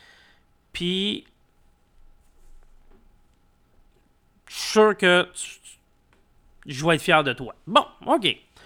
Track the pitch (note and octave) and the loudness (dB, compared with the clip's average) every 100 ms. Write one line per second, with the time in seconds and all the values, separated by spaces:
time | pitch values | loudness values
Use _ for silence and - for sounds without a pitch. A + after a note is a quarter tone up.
0 | - _ _ _ _ _ _ - F3 F#3 | -20 _ _ _ _ _ _ -8 -6 -4
1 | G#3 - - _ _ _ _ _ _ _ | -4 -8 -12 _ _ _ _ _ _ _
2 | - _ _ _ - - - - _ _ | -20 _ _ _ -20 -20 -20 -20 _ _
3 | _ _ _ _ _ _ _ _ _ _ | _ _ _ _ _ _ _ _ _ _
4 | _ _ _ _ - - - G#3+ G#3+ G3+ | _ _ _ _ -20 -12 -2 2 4 4
5 | F#3 F3+ F3+ - - - - _ _ _ | 2 2 0 -10 -16 -18 -20 _ _ _
6 | _ _ _ _ _ _ - C3+ D#3+ D#3+ | _ _ _ _ _ _ -16 -4 0 0
7 | - D#3 C#3 A#2+ A#2 - - C4+ - - | 2 2 2 -6 -10 -14 0 0 0 -10
8 | - D4 E3 - _ _ | -2 0 0 -6 _ _